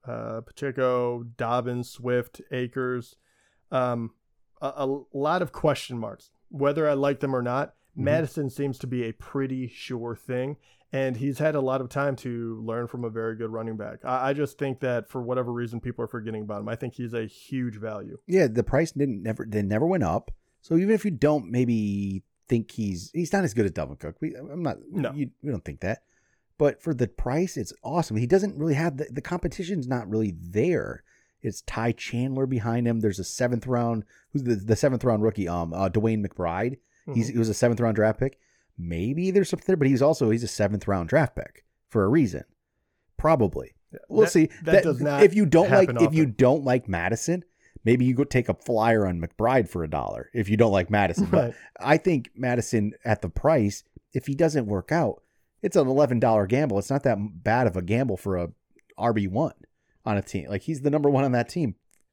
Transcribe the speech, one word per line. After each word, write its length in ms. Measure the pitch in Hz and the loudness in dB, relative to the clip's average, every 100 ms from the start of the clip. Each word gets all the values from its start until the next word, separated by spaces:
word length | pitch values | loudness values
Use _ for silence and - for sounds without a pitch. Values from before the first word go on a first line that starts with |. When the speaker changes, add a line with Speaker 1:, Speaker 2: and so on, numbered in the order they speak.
| - | -12
Speaker 1:
uh, 340 | 117 113 113 | -10 -10 -12
Pacheco, 800 | 120 - 143 127 127 123 123 120 120 117 | -14 -8 -8 0 0 2 -2 -4 -10 -8
Dobbins, 520 | 117 123 120 123 120 | -2 -2 -2 -6 -8
Swift, 500 | - 123 123 120 - - | -8 -2 -2 -2 -12 -10
Akers, 640 | 127 123 135 127 127 117 _ _ _ _ _ _ | -6 -6 -4 -4 -6 -8 _ _ _ _ _ _
um, 400 | 135 123 120 113 _ _ _ _ _ | -2 -2 -2 -6 _ _ _ _ _
a, 120 | 143 147 | -8 -4
a 220 | 135 139 127 | -4 -4 -6
lot 300 | 139 143 180 | -4 -2 0
of 100 | 165 | -2
question 460 | - 156 139 - 123 | 0 0 0 -4 -8
marks, 320 | 110 95 - _ _ | -10 -12 -20 _ _
whether 380 | 147 143 147 156 | -2 0 2 0
I 60 | |
like 260 | 139 139 139 | 2 0 0
them 160 | 143 131 | -2 -2
or 60 | |
not. 280 | 120 127 143 | -2 -2 -4
Speaker 2:
Mm-hmm. 340 | _ _ - | _ _ -6
Speaker 1:
Madison 460 | 135 156 156 - 139 | 0 0 0 -4 -6
seems 280 | 123 139 127 | -4 -6 -6
to 80 | 131 | -6
be 160 | 123 117 | -6 -6
a 60 | |
pretty 560 | 113 - 139 135 131 123 | -8 -8 -4 -4 -4 -8
sure 480 | - - 123 117 113 | -10 -10 -8 -8 -10
thing, 420 | - 123 131 147 _ _ _ | -8 -6 -6 -8 _ _ _
and 240 | 135 131 120 | -4 -4 -2
he's 220 | 139 135 | -4 0
had 160 | 151 151 | 0 0
a 60 | |
lot 200 | 131 131 | 0 -2
of 80 | 127 | -4
time 260 | 139 139 131 | -4 -2 -4
to 440 | 127 120 117 110 | -6 -8 -8 -8
learn 240 | 113 113 120 | -6 -6 -6
from 160 | 123 | -6
a 60 | 117 | -6
very 260 | 110 113 110 | -4 -6 -4
good 140 | 113 | -6
running 280 | 113 113 110 | -6 -8 -8
back. 220 | 104 - - | -10 -12 -6
I, 240 | 127 131 | -2 -2
I 40 | |
just 240 | 143 143 - | -2 -4 -4
think 220 | 139 127 | -6 -4
that 280 | 131 120 110 | -2 -2 -4
for 120 | 131 | -10
whatever 300 | 120 127 120 | -4 -4 -2
reason, 300 | 120 120 117 | -4 -6 -8
people 240 | 123 120 117 | -8 -8 -8
are 20 | |
forgetting 360 | 120 110 110 | -8 -8 -8
about 180 | 107 104 | -8 -8
him. 80 | 104 | -6
I 60 | 113 | -6
think 180 | 127 | -8
he's 200 | - 120 | -8 -8
a 120 | 117 110 | -6 -8
huge 500 | - - 135 123 104 | -12 -10 -6 -6 -6
value. 400 | 110 104 - - - | -10 -10 -12 -16 0
Speaker 2:
Yeah, 200 | 185 147 | 2 2
the 160 | 110 | 2
price 280 | 107 135 165 | 0 2 0
didn't 320 | - 143 101 | 0 -2 -2
never, 220 | 104 110 113 | -6 -6 -4
they 140 | 107 | -2
never 220 | 98 104 156 | 0 2 2
went 160 | 185 | 2
up. 280 | 98 92 - - _ _ | 0 -2 -4 -16 _ _
So 140 | _ 160 | _ 2
even 140 | 196 | 4
if 100 | 220 | 2
you 80 | 208 | 0
don't 380 | 139 143 151 92 | 2 2 2 0
maybe 720 | 123 123 117 104 101 101 95 - _ _ | 0 2 2 0 -2 -4 -6 -10 _ _
think 240 | 120 107 | -2 -2
he's, 400 | - 104 90 - | -6 -4 -4 -8
he's 200 | 165 170 | -6 -2
not 100 | 202 | 0
as 100 | 175 | 0
good 120 | 104 101 | 0 0
as 60 | |
Dalvin 280 | 82 71 69 | 0 -8 -8
Cook. 180 | 78 80 | -12 -10
We, 140 | 156 139 | -10 -10
I'm 280 | 143 151 | -14 -8
not, 140 | 165 - - | -6 -6 -8
Speaker 1:
No. 200 | 101 131 | -6 -4
Speaker 2:
you, 180 | 143 135 _ | -4 -8 _
we 100 | 143 | -8
don't 140 | 113 - | -8 -8
think 160 | 69 | -8
that. 220 | 87 113 _ _ _ _ _ _ | -6 -6 _ _ _ _ _ _
But 240 | 156 - | 0 0
for 100 | - | -6
the 140 | 135 117 | -2 -4
price, 480 | - - 139 180 - | -4 -4 -2 -4 -4
it's 140 | 113 - | -10 -12
awesome. 340 | - 170 160 107 | -6 -4 -2 -2
He 100 | 123 | 2
doesn't 300 | 190 202 139 | 2 2 -4
really 160 | 156 | -2
have 240 | 143 165 135 | 0 0 -4
the, 80 | 147 | -8
the 100 | 127 | -8
competition's 680 | - 180 175 - 175 196 123 | -6 -6 -6 -8 -6 -6 -2
not 220 | 127 98 | -4 -2
really 260 | 107 110 85 | -2 -2 -4
there. 640 | 87 98 147 160 - 62 _ _ _ _ | -6 -2 0 0 -4 -10 _ _ _ _
It's 200 | - 98 | -10 -10
Ty 320 | - - 117 | -10 -4 -2
Chandler 520 | 113 - 117 131 131 135 | -2 -6 -4 -4 -2 -2
behind 400 | 131 107 117 120 | -2 -2 0 0
him. 120 | 113 | 2
There's 200 | 110 92 | 0 -2
a 40 | |
seventh 420 | 92 - 123 120 131 | -8 -2 -2 -2 -2
round, 380 | 123 117 113 101 _ _ | -2 0 -2 -6 _ _
who's 100 | 147 | -6
the, 120 | 123 110 | -2 -2
the 200 | 101 110 | 2 2
seventh 280 | 147 127 123 | 2 2 2
round 180 | 110 | 2
rookie, 240 | 110 104 90 | 2 0 -2
um, 260 | 87 85 | -2 -4
uh, 160 | 85 95 | -2 0
DeWayne 360 | 90 110 110 101 | 2 2 0 -2
McBride. 520 | - 87 85 90 139 _ _ - | -4 -4 -2 -4 -6 _ _ -4
He's, 120 | 123 113 | -2 0
Speaker 1:
Mm-hmm. 40 | |
Speaker 2:
he 60 | 117 | 0
was 100 | 113 | 0
a 40 | 104 | 2
seventh 240 | 120 113 | 2 2
round 160 | 117 107 | 0 2
draft 240 | 107 110 | 0 0
pick. 180 | 135 - _ _ _ - | -4 -6 _ _ _ -14
Maybe 540 | 87 82 101 147 185 | -8 -4 -2 -2 2
there's 180 | 185 190 | 2 2
something 160 | - - | -2 0
there, 120 | 180 | 2
but 100 | 135 | 4
he's 140 | 135 | 4
also, 280 | 139 160 117 | 4 4 2
he's 140 | 117 | 2
a 40 | 117 | -2
seventh 400 | - 104 104 - | -2 0 0 -2
round 220 | 95 85 | -2 0
draft 260 | 139 143 - | 2 0 -2
pick 300 | - - _ _ _ | -12 -16 _ _ _
for 160 | 113 | 0
a 40 | 98 | 4
reason. 340 | 151 123 78 - _ _ _ _ _ _ - | 4 2 -2 -12 _ _ _ _ _ _ -2
Probably. 560 | 151 160 104 76 64 _ _ | 2 4 2 0 -10 _ _
Speaker 1:
Yeah, 80 | - - | -20 -4
Speaker 2:
We'll 120 | - 220 | 4 6
Speaker 1:
that, 60 | |
Speaker 2:
see. 140 | 175 160 - | 6 4 2
Speaker 1:
that 20 | 160 | 4
Speaker 2:
That, 180 | 185 | 6
Speaker 1:
does 180 | 165 127 | 6 0
not 220 | 143 143 | 0 6
Speaker 2:
if 100 | 170 | 8
you 120 | 190 196 | 8 6
don't 260 | 160 185 | 6 8
like, 180 | - - | 6 6
Speaker 1:
happen 140 | 123 | 6
Speaker 2:
if 100 | 165 | 4
you 100 | 156 | 6
Speaker 1:
often. 120 | 151 104 | 2 6
Speaker 2:
don't 260 | 127 147 | 4 4
like 240 | 135 127 110 | 2 0 0
Madison, 560 | 87 87 113 - 175 - _ _ - | -2 0 -2 -2 -4 -4 _ _ -6
maybe 220 | 113 123 127 | 2 4 4
you 80 | |
go 100 | 123 143 | 2 2
take 240 | 127 120 | 0 0
a 40 | |
flyer 540 | 98 - 117 113 113 95 | -4 -2 2 4 4 2
on 120 | 87 | 0
McBride 480 | 82 - 113 131 98 | -6 -2 2 2 2
for 140 | 90 | -2
a 60 | 80 | -2
dollar 400 | 76 53 53 62 | -2 -4 -6 -8
if 160 | 120 98 | -4 0
you 80 | 110 | 4
don't 140 | 117 | 6
like 180 | 98 90 | 4 2
Madison. 340 | 104 98 - 175 | 2 2 2 2
But 200 | - 120 | 2 2
Speaker 1:
Right. 80 | - - - | -4 -18 -10
Speaker 2:
I 180 | 123 156 | 2 2
think 320 | - 160 - - | 4 0 -2 -6
Madison 580 | 127 123 - 113 104 - | -2 0 0 0 0 -4
at 180 | 117 107 | -2 -2
the 80 | 87 | -2
price, 540 | - 143 156 104 - _ - _ | 0 2 4 2 -2 _ -20 _
if 140 | - - | -8 -6
he 80 | 139 | 0
doesn't 320 | 170 147 110 | 2 2 0
work 240 | 101 - | -2 0
out, 320 | 160 135 - _ _ _ _ | 0 0 -2 _ _ _ _
it's 140 | 202 185 | 0 2
an 120 | 135 | 4
eleven 320 | 135 147 120 | 4 4 4
dollar 260 | 120 110 95 | 4 4 4
gamble. 320 | 127 151 101 | 2 2 0
It's 100 | 101 | 0
not 120 | 139 | 0
that 140 | 143 107 104 85 | 0 0 -4 -6
bad 220 | 98 117 123 | 0 2 2
of 80 | 92 | 0
a 60 | |
gamble 360 | 87 110 131 95 | -2 0 0 -4
for 200 | - 92 | -4 -4
a 120 | 87 - _ _ _ - | -4 -8 _ _ _ -4
R 160 | 117 | 0
B 140 | 110 98 | 0 0
one 260 | 98 156 - - _ _ _ - | 0 -2 -4 -20 _ _ _ -2
on 100 | 104 | -2
a 40 | |
team. 260 | - 98 73 | -2 -6 -6
Like, 120 | 98 | -8
he's 200 | - 156 | -4 -2
the 80 | 143 | 0
number 180 | 147 143 | 2 4
one 140 | 135 139 | 4 2
on 60 | |
that 160 | 123 117 | 2 0
team, 260 | - 143 90 _ _ _ | -2 -4 -4 _ _ _